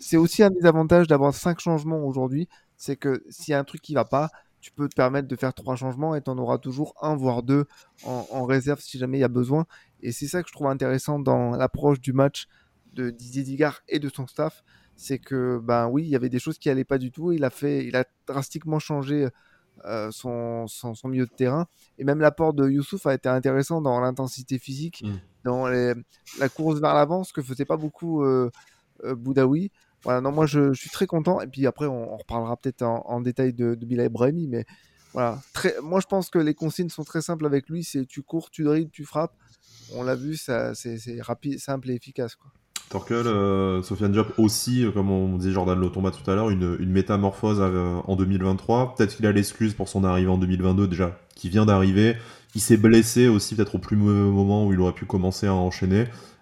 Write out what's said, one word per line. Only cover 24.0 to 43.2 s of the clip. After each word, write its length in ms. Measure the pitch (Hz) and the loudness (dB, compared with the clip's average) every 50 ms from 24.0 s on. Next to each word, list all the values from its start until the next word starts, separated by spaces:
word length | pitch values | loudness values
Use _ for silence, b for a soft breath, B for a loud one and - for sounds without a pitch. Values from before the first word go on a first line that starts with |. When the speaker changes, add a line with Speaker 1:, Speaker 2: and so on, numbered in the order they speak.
Speaker 1:
l'intensité 580 | 127 127 127 127 135 127 - 131 127 - 131 123 | 0 -2 -2 -4 -6 -8 -8 -10 -10 -8 -8 -8
physique, 440 | - - 135 139 156 170 - - 107 | -8 -8 -10 -8 -10 -10 -10 -10 -8
Speaker 2:
Mm. 60 | 104 101 92 - _ _ _ - | -8 -8 -8 -12 _ _ _ -6
Speaker 1:
dans 240 | 123 123 127 131 127 | -4 -2 -2 -2 0
les, 240 | 127 123 123 123 120 120 120 _ B B B B B - | 0 0 0 0 -2 -4 -8 _ B B B B B -4
la 80 | 139 135 | -4 -4
course 320 | - - 156 160 156 147 | -2 -2 -2 -2 0 0
vers 140 | 151 147 147 | 2 2 4
l'avant, 280 | 147 147 147 175 185 | 4 4 2 0 -4
ce 120 | 185 - - | -4 -6 -8
que 80 | 156 | -8
faisait 240 | 131 127 127 131 139 | -8 -6 -6 -6 -4
pas 100 | - 160 | -2 -4
beaucoup, 480 | 156 156 151 - - 170 170 160 151 139 | -4 -4 -6 -8 -8 -6 -2 0 0 2
euh, 260 | 135 131 127 127 120 - b b b b b b b _ - - | 2 2 2 0 -2 -4 b b b b b b b _ -12 -8
euh, 100 | 120 135 | -8 -8
Boudaoui. 560 | 117 117 131 135 135 131 131 143 165 196 196 _ _ _ _ _ _ | -6 -4 -2 2 4 4 4 2 0 -2 -4 _ _ _ _ _ _
Voilà, 200 | - 117 123 127 | -4 -2 -2 0
non, 100 | 131 139 | 0 -2
moi 140 | 143 156 156 | 0 2 2
je, 260 | 147 143 147 143 139 | 2 4 4 2 2
je 80 | 131 - | 2 -2
suis 80 | - - | -6 -8
très 180 | - - 196 | -4 -4 -2
content, 360 | - 175 160 151 180 185 - | -2 0 0 2 0 0 0
et 40 | 98 | -2
puis 200 | 131 131 135 135 | -6 -4 -2 -2
après 180 | 123 - - 147 | 0 0 -2 -4
on, 300 | 143 131 120 113 - 110 | -4 -4 -6 -8 -10 -12
on 20 | |
reparlera 400 | 107 - - 117 117 113 113 120 | -12 -10 -8 -6 -4 -4 -4 -6
peut-être 240 | - - 135 - - | -6 -6 -6 -6 -4
en, 220 | 123 117 117 117 - | -4 -2 -2 -4 -6
en 140 | - 120 120 | -6 -6 -4
détail 320 | 123 123 120 - 131 131 | -4 -4 -2 0 -2 -2
de, 220 | 120 120 120 117 120 | 0 -2 -2 -2 -2
de 100 | 117 117 | -4 -6
Bilal 240 | 117 123 120 123 120 | -4 -2 0 0 0
Brahimi, 400 | 117 113 120 135 160 175 165 139 | 0 2 0 0 0 0 -4 -4
mais 160 | 120 117 113 b b b b b b b b b | -4 -6 -6 b b b b b b b b b
voilà, 260 | - 123 123 117 110 135 - _ | -4 -4 -2 -2 -4 -6 -12 _
très, 220 | - - - 185 - - | -6 -2 -2 -2 -2 -4
moi 180 | 135 156 180 190 | -4 -2 0 0
je 60 | - | 0
pense 240 | - 196 190 175 - | 0 -2 -4 -2 0
que 80 | - 175 | 0 2
les 160 | 156 151 147 | 2 2 0
consignes 340 | - 165 156 - - 180 165 | -2 -4 -4 -4 -4 -6 -6
sont 160 | - - 151 | -8 -10 -10
très 160 | - - 165 | -8 -6 -6
simples 240 | 151 - 170 156 156 | -4 -4 -4 -2 -2
avec 240 | 147 143 139 135 - | 0 0 0 -2 -2
lui, 160 | 160 175 165 | -8 -8 -8
c'est 220 | - - 139 131 | -6 -6 -6 -6
tu 160 | - - 143 | -6 -10 -16
cours, 260 | 135 - 165 165 - - | -12 -8 -8 -8 -8 -8
tu 160 | - - 156 | -6 -2 0
dribbles, 260 | 147 151 160 165 151 | 0 2 0 0 -4
tu 140 | - - 143 | -8 -18 -14
frappes. 320 | - - 151 165 165 _ _ b b b b b b b 113 113 113 113 | -8 -6 -6 -6 -6 _ _ b b b b b b b -20 -20 -16 -12
On 80 | 120 | -6
l'a 120 | 123 131 127 | -4 -4 -4
vu, 220 | 123 131 151 156 | -4 -4 -8 -8
ça, 380 | 151 - - 123 117 120 120 117 | -8 -6 -4 -2 -2 -2 -4 -6
c'est, 220 | - - 120 117 | -8 -10 -10 -10
c'est 240 | 110 110 123 117 117 | -10 -12 -12 -12 -10
rapide, 380 | 117 - 120 - - 143 139 - | -8 -8 -8 -6 -6 -8 -8 -8
simple 320 | - - 139 131 127 127 | -6 -6 -6 -6 -4 -6
et 40 | 123 | -6
efficace, 400 | 120 - 135 - - 123 113 - | -6 -8 -10 -8 -6 -6 -8 -8
quoi. 160 | _ _ _ _ _ _ _ - - - - | _ _ _ _ _ _ _ -14 -14 -10 -8
Speaker 2:
Torkel, 380 | - 95 - - 117 117 | -8 -6 -4 -2 -2 0